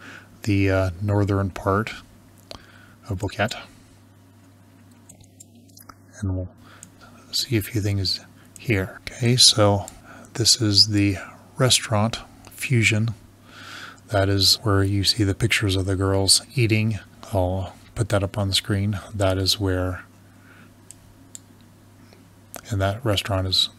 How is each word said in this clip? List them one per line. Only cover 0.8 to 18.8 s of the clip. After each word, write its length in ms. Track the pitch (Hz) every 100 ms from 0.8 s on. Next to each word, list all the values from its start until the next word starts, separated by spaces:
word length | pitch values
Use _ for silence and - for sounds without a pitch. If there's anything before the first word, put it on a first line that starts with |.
| 92 85
northern 500 | 104 101 101 101 98
part 400 | - 98 98 113 - - - - - - - - - - - -
of 120 | 95
Boquete. 360 | 101 - 107 - - - - - - - - - - - - - - - - - - - - - - - - - - -
And 160 | 98 92
we'll 140 | 92 - - - - - - - -
see 240 | - - 113
a 60 |
few 180 | - 107
things 400 | 101 101 95 - - - - -
here. 420 | - 104 95 -
Okay, 340 | - - 117 123
so 500 | - - 104 101 - - - - -
this 260 | - 110 -
is 280 | 107 98 104
the 300 | 101 101 95 - - - -
restaurant, 640 | 131 - - 107 110 - - - -
Fusion. 640 | - - 120 101 107 113 101 - - - - - - - - -
That 200 | 101 98
is 280 | 98 - -
where 200 | 110 98
you 200 | 98 101
see 200 | 95 -
the 120 | 98 95
pictures 400 | 113 - 104 95
of 100 | 95
the 100 | 92
girls 460 | 98 98 98 - - -
eating. 440 | 113 110 110 104 - - -
I'll 440 | 98 90 92 90 - -
put 160 | - 101
that 140 | 104
up 160 | 95 -
on 80 | 98
the 80 | 95
screen. 440 | - 101